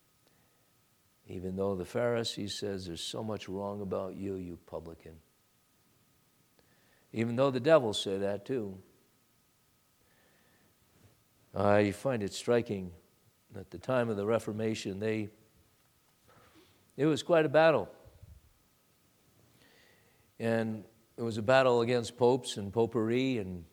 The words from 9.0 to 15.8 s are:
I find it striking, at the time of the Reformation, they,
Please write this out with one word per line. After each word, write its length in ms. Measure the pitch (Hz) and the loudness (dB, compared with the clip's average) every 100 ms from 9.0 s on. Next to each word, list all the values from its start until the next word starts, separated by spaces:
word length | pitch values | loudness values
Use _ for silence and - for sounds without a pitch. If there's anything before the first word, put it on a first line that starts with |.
| _ _ _ _ _ _ _ _ _ _ _ _ _ _ _ _ _ _ _ _ - _ _ _ _ | _ _ _ _ _ _ _ _ _ _ _ _ _ _ _ _ _ _ _ _ -20 _ _ _ _
I 360 | 98 101 104 104 | 0 4 6 4
find 320 | 95 135 120 | 0 -4 -2
it 120 | 98 | -4
striking, 560 | - - 120 113 98 92 87 _ _ _ _ _ 101 | -4 0 2 0 -6 -8 -14 _ _ _ _ _ -16
at 120 | 92 | -14
the 80 | 87 | -10
time 320 | - 131 117 | -2 0 0
of 80 | 101 | 0
the 80 | 104 | 0
Reformation, 720 | 113 113 107 110 110 107 95 | 0 0 -4 -2 -2 -6 -4
they, 300 | 110 110 107 - _ _ _ _ | -2 -2 -6 -12 _ _ _ _